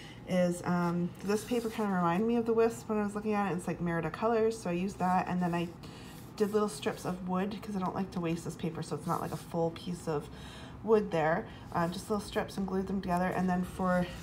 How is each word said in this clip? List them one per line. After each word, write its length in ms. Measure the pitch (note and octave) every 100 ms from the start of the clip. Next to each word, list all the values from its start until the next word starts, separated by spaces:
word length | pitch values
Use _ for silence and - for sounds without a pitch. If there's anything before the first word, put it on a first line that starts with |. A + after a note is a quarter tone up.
| - - -
is, 360 | F3+ F3 F3 -
um, 440 | F3 F3 F3 F3 -
this 200 | F#3+ G#3+
paper 260 | - A#3+ A3+
kind 200 | A3+ G#3
of 60 | F#3
reminded 300 | F3 G3 A3+
me 120 | A#3+
of 80 | A#3
the 80 |
wisp 360 | A3+ A3+ A#3 -
when 80 | G#3+
I 60 |
was 100 | G3+
looking 200 | G#3 G#3+
at 180 | G#3 G3
it. 60 | E3+
It's, 100 | F3+
like, 140 | E3
Merida 280 | E3+ E3 D#3
colors, 480 | - A3 A3+ A3 A3+
so 120 | F3+
I 40 |
used 240 | F3 G3 -
that, 280 | F3+ F#3 -
and 160 | F3+
then 100 | F3
I 140 | E3+ E3+ - - - - - - -
did 160 | G#3
little 160 | G#3+ G#3
strips 360 | - A3 - D3
of 220 | F3+ F3+
wood 280 | F#3 G3+ G#3
'cause 140 | - G3+
I 40 |
don't 160 | F3+ -
like 160 | F#3
to 80 | F#3+
waste 260 | E3+ E3+ -
this 100 | -
paper, 260 | E3 D#3+
so 140 | D#3+ D3+
it's 120 | E3+
not, 140 | -
like, 120 | -
a 40 | D#3
full 340 | - E3+ E3
piece 360 | E3 - F3 -
of 200 | D3+ - - - - - -
wood 280 | G3+ G#3+ F#3+
there. 340 | E3 D#3 F3+ A3+ - -
Um, 180 | F3 E3+
just 180 | F#3 -
little 160 | G#3 -
strips 320 | G#3+ - -
and 80 | F#3+
glued 220 | F#3 F#3+
them 140 | G3
together. 260 | F#3 F3 F#3
And 220 | - F#3
then 140 | F3+
for 440 | F3+ - F#3 F3+ F3 -